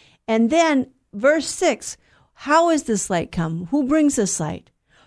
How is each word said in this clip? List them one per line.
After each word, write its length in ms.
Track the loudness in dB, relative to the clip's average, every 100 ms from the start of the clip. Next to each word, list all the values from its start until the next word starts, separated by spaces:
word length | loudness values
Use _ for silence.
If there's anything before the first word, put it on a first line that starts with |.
| _ _ -2
And 220 | 0 2
then 420 | 2 2 0 -2 _ _
verse 360 | -2 2 2 -2
six, 480 | -2 -2 -2 -8 -16 _ _ _
"How 360 | _ 0 2 4
is 140 | 2
this 260 | 0 -4 -2
light 220 | -4 -4
come? 340 | -4 -4 -4 -4
Who 100 | -2
brings 320 | 0 2 2
this 240 | 2 -2 -2
light? 320 | -6 -8 _ _ _ _